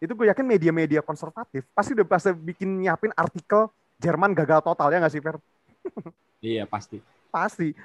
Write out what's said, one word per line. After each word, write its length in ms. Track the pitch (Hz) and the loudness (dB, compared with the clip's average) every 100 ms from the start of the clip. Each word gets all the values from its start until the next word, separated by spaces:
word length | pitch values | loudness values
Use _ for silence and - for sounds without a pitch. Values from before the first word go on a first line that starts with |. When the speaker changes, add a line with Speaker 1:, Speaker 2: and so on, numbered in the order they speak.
Speaker 1:
itu 80 | 165 | -8
gue 160 | 226 220 | 0 2
yakin 160 | 196 | 2
media-media 640 | 262 214 165 165 160 151 - | 2 2 2 2 2 0 -2
konservatif 640 | 151 160 - - 135 - | -8 -10 -12 -10 -10 -8
pasti 240 | - 202 | -2 -2
udah, 80 | 240 | 0
pasti 320 | 180 180 202 | 2 2 0
bikin 480 | 175 160 160 190 190 | -2 -6 -8 -4 -2
nyiapin 320 | 185 165 214 | -2 0 -2
artikel 560 | - 165 175 - 208 220 _ _ _ | -2 -2 -4 0 2 2 _ _ _
Jerman 320 | 165 156 196 | -2 2 2
gagal 320 | 175 151 156 165 | 2 4 4 4
total, 240 | 160 147 | 0 2
ya 80 | 175 | 2
nggak 160 | 165 | 2
sih, 80 | 147 | -2
Fer? 160 | 143 156 _ _ _ _ 370 | -8 -10 _ _ _ _ -16
<laughs> 560 | - - - _ _ | -14 -16 -18 _ _
Speaker 2:
Iya, 240 | 113 113 101 | -6 -4 -4
pasti. 320 | 104 101 107 _ _ _ | -6 -8 -18 _ _ _
Speaker 1:
Pasti. 480 | 170 196 - 165 - | -4 -2 -2 -6 -6